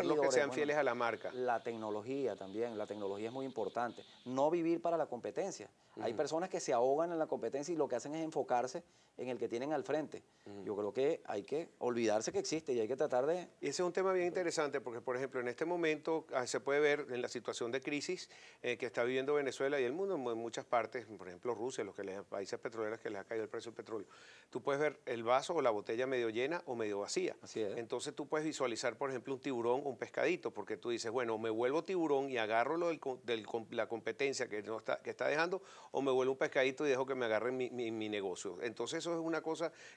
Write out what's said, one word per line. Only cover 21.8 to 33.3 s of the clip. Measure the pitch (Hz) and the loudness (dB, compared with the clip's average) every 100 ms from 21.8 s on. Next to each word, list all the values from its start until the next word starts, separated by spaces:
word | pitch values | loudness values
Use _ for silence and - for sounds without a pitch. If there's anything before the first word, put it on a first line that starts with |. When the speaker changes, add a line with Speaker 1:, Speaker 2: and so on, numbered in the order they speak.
Speaker 1:
los | 101 | -6
que | 95 98 | -6 -6
les, | 95 | -6
países | 92 101 98 117 | -6 -6 -6 -6
petroleros | 123 113 107 113 | -6 -4 -4 -4
que | 120 | -6
les | 101 | -6
ha | - | -4
caído | 113 | -4
el | 107 | -4
precio | 117 117 | -6 -8
del | 110 | -12
petróleo. | 104 110 - - - - - | -8 -8 -8 -16 -20 -20 -10
Tú | 131 | -4
puedes | 143 139 | 0 2
ver | 151 - - | 2 0 -4
el | 117 | -2
vaso | 113 127 143 165 | 4 4 4 2
o | |
la | 127 | 4
botella | 104 98 113 131 | 2 0 0 2
medio | 127 113 | 2 2
llena | 110 139 175 - | 2 0 -2 -4
o | 117 | -2
medio | 107 101 | 0 -2
vacía. | 101 185 185 - | -2 0 -2 -4
Speaker 2:
Así | 98 113 | -8 -4
es. | 101 120 | -2 -2
Speaker 1:
Entonces | 113 127 143 135 | -4 -4 -4 -8
tú | 139 | -2
puedes | 156 156 | -2 -2
visualizar, | 143 127 110 123 107 | 0 0 2 -2 0
por | 139 | -4
ejemplo, | 127 131 | -4 -4
un | 131 | -4
tiburón, | 143 123 117 127 143 | -2 0 4 2 0
un | 120 | -6
pescadito, | 117 - 139 175 117 | -6 0 2 2 -2
porque | 104 101 107 | -6 -6 -4
tú | 120 | -2
dices, | 113 113 | -2 0
"Bueno, | 123 117 110 | 0 0 0
me | 113 | 0
vuelvo | 110 123 156 | 2 2 2
tiburón | 165 185 160 139 139 | 0 0 4 4 4
y | 123 | 0
agarro | 107 113 127 165 | 4 4 4 2
lo | 170 | 0
del | 151 | 0
co-, | 135 127 | -4 -6
del | - | -2